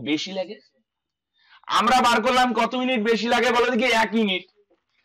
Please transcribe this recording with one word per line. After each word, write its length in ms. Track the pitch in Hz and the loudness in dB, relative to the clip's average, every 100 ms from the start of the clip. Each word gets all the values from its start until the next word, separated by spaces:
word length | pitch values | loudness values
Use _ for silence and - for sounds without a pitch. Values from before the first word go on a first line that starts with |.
| 120 | -4
বেশি 200 | 151 - 190 | -6 -6 -10
লাগে। 180 | 180 214 _ _ _ _ _ _ _ _ _ _ - 175 | -10 -14 _ _ _ _ _ _ _ _ _ _ -6 -2
আমরা 180 | 214 254 233 | 2 4 4
বার 120 | 226 240 | 2 2
করলাম 220 | 247 247 226 | 2 2 0
কত 120 | 226 254 | -2 -2
minute 180 | 254 254 214 | -2 0 0
বেশি 160 | 226 233 | 0 0
লাগে 160 | 240 233 226 | 0 2 0
বলো 100 | 233 | 0
দেখি? 140 | 220 247 226 | 0 0 0
এক 80 | 220 220 | 0 0
unit। 280 | 208 185 - _ _ _ _ _ | 0 -2 -8 _ _ _ _ _